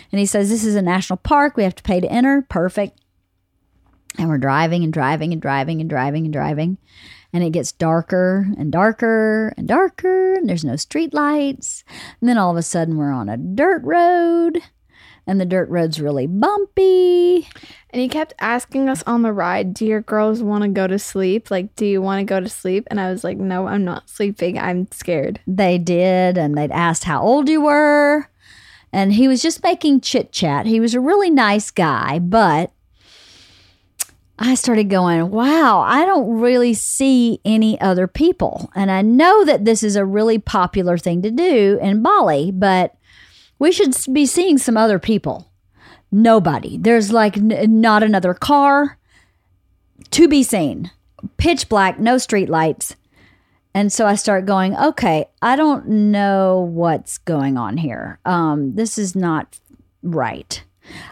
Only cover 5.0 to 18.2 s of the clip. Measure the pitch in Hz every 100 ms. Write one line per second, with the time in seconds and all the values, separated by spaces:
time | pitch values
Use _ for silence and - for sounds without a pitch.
5 | 135 156 156 165 139 139 139 165 160 147
6 | 135 151 160 143 147 147 165 190 _ -
7 | - - _ 175 175 160 123 - 165 165
8 | 165 185 185 190 196 208 147 160 208 220
9 | 226 226 220 214 220 - - 247 381 -
10 | 370 370 370 381 269 175 151 160 - 302
11 | 330 294 294 302 277 269 - - _ -
12 | - - 233 233 180 170 160 180 165 156
13 | 143 135 101 117 170 202 330 339 254 339
14 | 349 349 339 339 339 330 - _ _ _
15 | - - - 190 180 185 170 175 165 156
16 | 143 139 139 190 302 415 392 - 381 370
17 | 359 359 349 359 - - - - _ 247
18 | 254 302